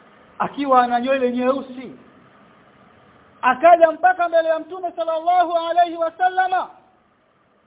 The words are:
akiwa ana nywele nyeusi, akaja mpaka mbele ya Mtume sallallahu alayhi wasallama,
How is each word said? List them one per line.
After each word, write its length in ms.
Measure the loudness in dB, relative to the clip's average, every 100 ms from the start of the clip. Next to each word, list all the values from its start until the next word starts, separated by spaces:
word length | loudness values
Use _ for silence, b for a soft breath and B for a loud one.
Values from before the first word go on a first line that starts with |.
| _ _ _ -8
akiwa 440 | -8 -6 0 2
ana 160 | 2 0
nywele 300 | -2 0 -2
nyeusi, 640 | -2 -2 -2 -6 -14 -18 -18 -20 -20 -20 _ _ _ _ _ _ _ _ _ _ _
akaja 500 | -2 4 6 6 6
mpaka 380 | 4 0 2 0
mbele 200 | 0 0
ya 100 | -2
Mtume 320 | -6 -10 -10
sallallahu 680 | -8 -6 -4 0 0 0 -2
alayhi 400 | -2 -2 -2 -4
wasallama, 720 | -6 -2 -2 0 -2 -2 -6 -12 _ _ _ _ _ _ _ _